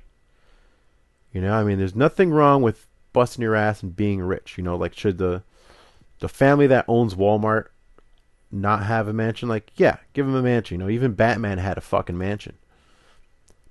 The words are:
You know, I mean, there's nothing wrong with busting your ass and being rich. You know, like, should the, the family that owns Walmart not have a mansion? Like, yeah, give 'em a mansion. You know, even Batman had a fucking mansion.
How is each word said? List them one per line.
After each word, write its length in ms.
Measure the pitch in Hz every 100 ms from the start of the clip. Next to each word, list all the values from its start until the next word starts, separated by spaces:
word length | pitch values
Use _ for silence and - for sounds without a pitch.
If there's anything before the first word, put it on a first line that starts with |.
| - _ _ _ _ _ _ _ _ _ _ _ _
You 80 | 98
know, 140 | 95
I 100 | 110
mean, 140 | 107 98
there's 180 | 95 101
nothing 340 | 151 - 190
wrong 320 | 151 147 139
with 240 | 117 104 _ _ _
busting 300 | - 123 -
your 140 | 113 107
ass 260 | 107 104
and 140 | 95 87
being 240 | 104 98
rich. 360 | 90 95 - -
You 60 |
know, 140 | 90 87
like, 180 | 87
should 240 | - 107 90
the, 240 | 92 90 - _ _ - _ _ _ _
the 80 | -
family 400 | - 135 143 143
that 160 | 127 -
owns 300 | 117 117 92
Walmart 500 | 98 107 107 110 - _ _ _ _ _ _ _ _
not 320 | 101 101 107
have 240 | 101 113 107
a 40 |
mansion? 360 | 110 110 113 123
Like, 240 | 110 - -
yeah, 200 | 175 - _
give 140 | - 139
'em 80 |
a 80 | 131
mansion. 360 | 127 120 107 87
You 60 |
know, 60 | 95
even 240 | 113 131
Batman 440 | 101 110 110 110 95
had 180 | 95 87
a 60 |
fucking 340 | - 95 - 87
mansion. 380 | 95 104 - - _ _ _ _ _ _ _ _ _ _ _